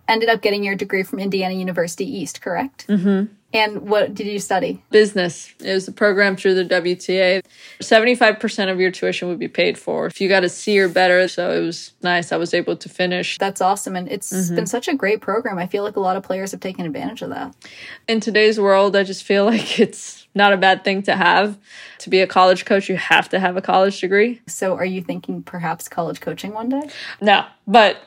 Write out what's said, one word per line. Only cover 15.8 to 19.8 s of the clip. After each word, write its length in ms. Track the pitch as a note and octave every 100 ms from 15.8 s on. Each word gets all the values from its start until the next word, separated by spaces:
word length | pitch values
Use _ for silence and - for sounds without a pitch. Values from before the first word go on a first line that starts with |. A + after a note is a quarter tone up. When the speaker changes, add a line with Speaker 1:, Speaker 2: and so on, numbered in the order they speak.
Speaker 1:
like 120 | G#3 G3+
a 40 |
lot 160 | F#3 F#3+
of 60 |
players 300 | - F#3+ G3
have 80 | F#3
taken 260 | F#3+ F#3 F3
advantage 340 | C#3+ - A3+
of 80 | F3
that. 260 | - - - - - - - -
Speaker 2:
In 120 | A3+
today's 380 | A3 G#3 G#3+ G#3+
world, 380 | G3 F#3+ G3+ G3
I 60 |
just 200 | F#3+ F#3+
feel 220 | - G3+
<laughs> 80 | G3+
like 260 | A3+ -
it's 480 | -